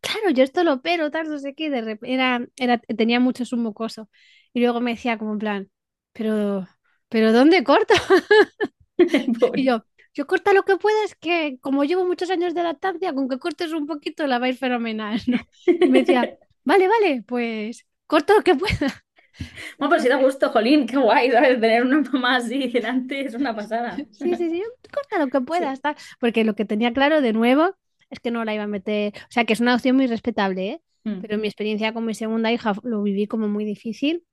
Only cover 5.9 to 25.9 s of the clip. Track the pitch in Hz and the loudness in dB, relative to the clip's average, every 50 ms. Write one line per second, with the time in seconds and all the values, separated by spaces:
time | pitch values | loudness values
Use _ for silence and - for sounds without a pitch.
5.9 | _ _ _ _ _ - 220 220 214 214 208 202 202 196 185 - _ _ _ _ | _ _ _ _ _ -6 -4 -2 -2 0 0 -2 -2 -4 -6 -8 _ _ _ _
6.9 | _ _ _ _ - 226 220 220 220 233 262 311 349 370 226 277 285 349 427 - | _ _ _ _ 0 2 4 6 6 6 8 8 6 6 4 4 4 4 6 4
7.9 | 440 - - - 381 349 - - 415 427 403 - _ _ 440 - _ _ _ _ | 4 2 4 4 4 4 6 6 6 6 6 4 _ _ -8 -8 _ _ _ _
8.9 | _ - 349 349 - 269 - - 226 - - 254 - - 262 262 240 220 - _ | _ 2 2 4 4 0 0 0 0 2 0 0 0 0 0 0 0 0 -4 _
9.9 | _ _ _ _ _ - 285 - 370 359 - 415 392 392 381 - 392 349 - 415 | _ _ _ _ _ -8 -4 -2 -2 0 2 4 4 4 4 4 0 2 2 2
10.9 | 427 427 427 370 - _ - 320 349 339 311 294 262 254 _ 277 269 277 285 285 | 2 2 0 -2 -6 _ -4 -2 -2 0 -2 -4 -6 -8 _ -2 0 0 0 0
11.9 | 349 370 370 359 349 - 370 339 381 330 349 359 311 349 339 339 330 _ - 381 | 0 0 0 0 -2 -2 -2 -2 -2 -2 -2 -2 -2 -2 -2 -4 -4 _ -6 -6
12.9 | 359 330 370 359 285 262 277 247 269 254 - 349 311 - 349 320 320 330 294 285 | -4 -4 -6 -4 -2 -2 -4 -4 -4 -6 -6 -8 -6 -6 -8 -6 -4 -6 -4 -6
13.9 | 330 294 _ 349 294 - 320 277 247 240 247 254 254 247 269 254 247 240 233 226 | -8 -8 _ -12 -6 -4 -2 -2 -2 -2 -2 -2 -4 -4 -4 -4 -4 -4 -4 -6
14.9 | 220 214 220 208 214 226 - - 240 226 - _ _ _ - - 349 339 359 277 | -6 -6 -6 -6 -6 -4 -2 -2 -4 -4 -4 _ _ _ 0 0 2 4 4 4
15.9 | 262 269 247 - 320 247 233 - - _ _ _ _ _ _ 254 330 403 381 370 | 4 2 4 2 2 0 0 -2 -6 _ _ _ _ _ _ 2 4 4 4 4
16.9 | 440 466 415 359 277 247 202 - 247 247 233 233 226 214 208 214 240 - _ _ | 2 2 2 0 0 -2 -6 -6 -6 -6 -4 -4 -6 -8 -8 -10 -12 -14 _ _
17.9 | _ _ _ _ 294 330 302 - 403 415 262 339 359 262 349 427 - - 294 269 | _ _ _ _ 0 0 4 4 4 4 6 4 2 2 0 -2 -2 -2 -2 -4
18.9 | - - _ _ _ _ _ _ _ - - - - - - - - _ 277 285 | -4 -6 _ _ _ _ _ _ _ -16 -16 -14 -14 -18 -18 -20 -10 _ 0 2
19.9 | 339 320 - 247 262 277 269 269 269 - - 277 - 233 214 240 302 302 262 220 | 2 2 4 2 2 4 4 2 2 2 -2 2 2 2 4 4 4 4 2 2
20.9 | 240 277 262 214 226 285 240 269 254 220 - 254 254 240 214 226 220 233 247 254 | 0 2 4 4 4 4 4 4 4 4 4 4 4 2 2 2 2 2 2 2
21.9 | 262 311 285 - - 269 247 247 254 254 247 226 240 277 262 247 233 240 214 220 | 2 0 0 0 -2 -2 0 0 0 0 -2 -2 -4 -4 -4 -2 -2 -2 -4 -2
22.9 | 254 262 254 - 285 277 277 277 220 233 285 254 220 208 208 220 226 226 240 233 | -4 -4 -4 -4 -6 -6 -6 -8 -6 -6 -4 -4 -4 -6 -8 -6 -6 -6 -6 -6
23.9 | - - 302 _ _ _ 269 349 349 349 349 330 330 349 403 466 494 _ _ - | -8 -10 -12 _ _ _ -2 -2 -2 -2 -2 -4 -4 -6 -6 -8 -12 _ _ -10
24.9 | - 571 554 _ 466 370 294 254 - 277 254 277 320 359 349 277 269 269 - 294 | -8 -8 -8 _ -2 -2 -2 0 -2 -4 -2 -2 -4 -4 -2 -4 -6 -4 -6 -6